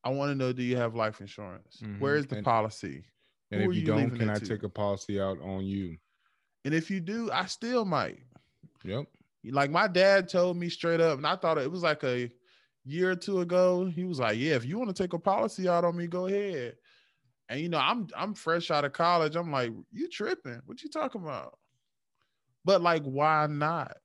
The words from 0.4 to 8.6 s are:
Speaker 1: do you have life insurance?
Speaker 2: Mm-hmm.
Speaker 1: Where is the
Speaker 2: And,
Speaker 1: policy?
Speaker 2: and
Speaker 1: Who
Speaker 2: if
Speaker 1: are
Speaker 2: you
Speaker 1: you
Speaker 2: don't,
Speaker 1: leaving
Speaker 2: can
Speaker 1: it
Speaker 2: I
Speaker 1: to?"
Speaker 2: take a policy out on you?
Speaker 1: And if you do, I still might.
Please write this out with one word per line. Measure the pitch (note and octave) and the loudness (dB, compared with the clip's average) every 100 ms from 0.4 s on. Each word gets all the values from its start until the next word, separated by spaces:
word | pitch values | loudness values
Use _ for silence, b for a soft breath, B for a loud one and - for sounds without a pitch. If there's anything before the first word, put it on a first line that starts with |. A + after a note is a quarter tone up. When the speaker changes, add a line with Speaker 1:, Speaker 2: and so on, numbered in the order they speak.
| B2+ | -2
Speaker 1:
do | B2+ | 0
you | B2 B2 | 0 2
have | A#2 | 0
life | A#2 A2 G#2+ | 0 -2 -4
insurance? | G2+ - G2+ F#2 _ - | -16 -14 -14 -14 _ -14
Speaker 2:
Mm-hmm. | A2 G2+ | -10 -2
Speaker 1:
Where | C3+ D3 | 2 2
is | C3+ | 0
the | G#2+ | -2
Speaker 2:
And, | |
Speaker 1:
policy? | G#2+ A2+ A2 - F#2+ C2+ - _ _ _ _ | 2 4 2 -4 -10 -10 -16 _ _ _ _
Speaker 2:
and | G#2 | 0
Speaker 1:
Who | |
Speaker 2:
if | F#3 | 2
Speaker 1:
are | |
Speaker 2:
you | F3 | 2
Speaker 1:
you | D#3+ | 2
Speaker 2:
don't, | C#3+ | 2
Speaker 1:
leaving | C3+ A#2+ | 2 2
Speaker 2:
can | G#2+ | 0
Speaker 1:
it | |
Speaker 2:
I | G#2 | 0
Speaker 1:
to?" | G#2 | -2
Speaker 2:
take | G#2+ | -4
a | G2+ | -6
policy | - G2+ G2 - G2+ | -2 -2 -2 -2 -2
out | F#2+ F#2+ | -2 -2
on | E2+ F#2+ | -6 -4
you? | F#2+ G2 F#2 D#2+ _ _ _ _ _ _ | -2 -4 -4 -10 _ _ _ _ _ _
Speaker 1:
And | C#3 | -2
if | D#3+ D#3+ | -2 -2
you | F#3+ | -6
do, | E3+ A3+ A3+ | -4 -6 -4
I | C3 F#3+ | -4 -4
still | - A#3 B3 | -6 -2 -2
might. | G3+ D3 E2 - - - _ _ | 0 0 -2 -6 -20 -20 _ _